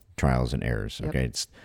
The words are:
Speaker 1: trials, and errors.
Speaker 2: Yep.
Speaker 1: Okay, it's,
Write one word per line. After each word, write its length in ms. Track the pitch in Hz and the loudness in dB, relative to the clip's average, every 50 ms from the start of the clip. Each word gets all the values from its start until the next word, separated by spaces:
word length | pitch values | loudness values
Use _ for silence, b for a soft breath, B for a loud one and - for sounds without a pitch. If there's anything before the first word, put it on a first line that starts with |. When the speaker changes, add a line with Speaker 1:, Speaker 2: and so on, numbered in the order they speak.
| - _ - | -20 _ -4
Speaker 1:
trials, 360 | - - 69 64 64 64 60 67 | 0 2 4 4 4 2 0 0
and 100 | - - | -2 0
errors. 360 | 60 58 52 50 - - - | 0 -2 -2 -4 -6 -6 -6
Speaker 2:
Yep. 80 | - - | -4 -2
Speaker 1:
Okay, 160 | - 65 65 | 0 0 0
it's, 220 | - - - - - B B | 0 -2 -4 -8 -8 B B